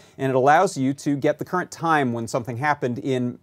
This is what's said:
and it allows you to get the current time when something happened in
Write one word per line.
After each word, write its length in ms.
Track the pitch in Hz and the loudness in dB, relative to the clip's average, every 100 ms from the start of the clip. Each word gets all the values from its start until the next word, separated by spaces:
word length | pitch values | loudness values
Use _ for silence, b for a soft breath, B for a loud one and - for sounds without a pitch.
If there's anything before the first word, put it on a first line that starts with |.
| b - | b -6
and 120 | 135 | 0
it 60 | 131 | 2
allows 420 | 135 156 190 147 | 6 6 4 0
you 160 | 131 | -2
to 240 | 143 151 143 | -2 -4 0
get 200 | 147 147 | 0 -2
the 60 | |
current 260 | - 180 143 | -4 -4 -4
time 420 | - 165 151 127 | -6 0 2 0
when 160 | 117 113 | -2 -4
something 260 | 135 120 120 | -4 -4 -2
happened 440 | 147 143 131 123 | -2 0 -2 -4
in 380 | 139 127 123 - | -2 -2 -2 -6